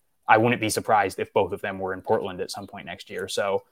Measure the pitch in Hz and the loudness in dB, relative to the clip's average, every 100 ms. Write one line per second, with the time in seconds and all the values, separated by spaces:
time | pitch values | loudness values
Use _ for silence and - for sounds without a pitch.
0 | _ _ - 110 120 113 107 113 110 107 | _ _ 4 6 6 2 0 -2 2 2
1 | 98 - 104 110 92 98 104 95 92 92 | 2 -4 0 0 0 -2 -6 -6 -6 -6
2 | - 110 98 90 - 104 98 101 - 92 | -2 0 -2 -6 -8 -10 -12 -14 -14 -14
3 | - 92 95 - 101 98 - | -12 -10 -6 -4 -2 -2 -4